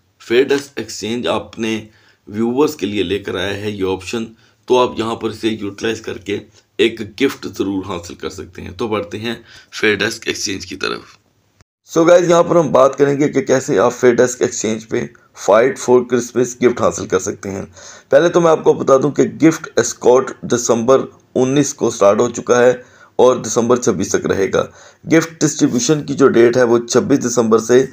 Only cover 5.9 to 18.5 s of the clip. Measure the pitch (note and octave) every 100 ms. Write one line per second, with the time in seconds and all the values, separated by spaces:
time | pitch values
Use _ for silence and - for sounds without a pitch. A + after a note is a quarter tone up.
5.9 | A2 - F#2 - G2+ - _ _ - A2+
6.9 | A2+ G#2 - C3+ - - - G2 G2 F#2
7.9 | F2 - - - - F2+ - - F2 A#2
8.9 | G#2 G2+ G#2+ A#2 A#2 - - _ - G#2+
9.9 | G2 G#2+ A2 - - - F#2+ - - A1
10.9 | A#1 - _ _ _ _ _ _ _ -
11.9 | E3 E3 F3 E3 E3+ E3+ E3+ D3+ B2+ C3+
12.9 | C3+ C#3+ C#3 D3 C3+ - C3 C#3 F#2+ A#2+
13.9 | A#2+ B2+ A#2 B2 - - - G#2+ A2 -
14.9 | A#2+ - _ _ - - G#2 B2+ - -
15.9 | B2+ B2 B2 A#2 A2+ B2 - B2 - G2
16.9 | E2+ E2 F#2 G#2 G#2 G2+ F#2+ F2+ - -
17.9 | - - C#3 E3+ F3 E3